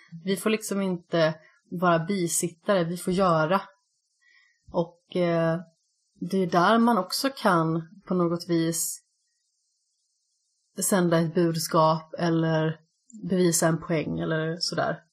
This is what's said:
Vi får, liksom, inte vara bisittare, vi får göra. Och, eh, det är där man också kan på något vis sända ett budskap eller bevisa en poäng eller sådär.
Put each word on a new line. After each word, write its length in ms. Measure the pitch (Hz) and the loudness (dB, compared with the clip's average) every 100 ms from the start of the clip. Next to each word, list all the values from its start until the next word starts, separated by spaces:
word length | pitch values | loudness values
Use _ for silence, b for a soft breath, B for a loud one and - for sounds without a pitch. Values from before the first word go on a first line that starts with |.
| B 165 | B -8
Vi 120 | 185 190 | -4 -2
får, 120 | 220 | 0
liksom, 320 | 220 - 196 | -2 -2 -4
inte 520 | 190 175 - 170 160 160 b b _ | -2 -4 -2 0 2 0 b b _
vara 280 | 180 180 165 | -2 2 2
bisittare, 840 | 160 202 170 - 170 - - 196 | 2 -2 -2 -2 -4 -4 0 0
vi 140 | 170 175 | 0 -4
får 160 | - | -2
göra. 480 | 180 185 160 156 196 - _ _ _ _ _ b b b b - | 2 2 2 2 0 -2 _ _ _ _ _ b b b b -8
Och, 440 | - 165 - _ 180 | -6 -6 -8 _ -2
eh, 440 | 175 170 165 165 - _ _ _ _ _ 180 | 0 0 0 -2 -6 _ _ _ _ _ -4
det 60 | 190 | -2
är 100 | 175 | 0
där 300 | 175 185 226 | 2 4 4
man 200 | 233 214 | 4 2
också 320 | 185 - 269 | 0 -4 -4
kan 520 | 269 208 170 160 165 165 190 - | -2 2 2 2 -2 -4 -12 -4
på 60 | |
något 360 | 185 170 170 175 | 0 0 0 0
vis 500 | 165 165 165 - - _ _ _ _ _ _ _ _ _ _ _ _ _ _ _ _ _ - - | 0 0 -2 -6 -8 _ _ _ _ _ _ _ _ _ _ _ _ _ _ _ _ _ -8 -2
sända 300 | 196 175 165 | 0 2 2
ett 160 | 165 180 | 0 0
budskap 800 | 170 165 - 165 160 160 - - | 0 0 -2 2 2 2 -4 -4
eller 560 | 175 165 160 160 160 156 _ _ _ - 175 | -2 0 0 0 -2 -4 _ _ _ -16 -4
bevisa 380 | 185 180 165 165 | 0 2 2 2
en 140 | 160 | 0
poäng 380 | - 165 156 165 | -2 -4 -2 -4
eller 380 | 170 160 160 170 | -4 -4 -4 -4
sådär. 400 | - 165 147 165 - | -6 -4 -4 -6 -12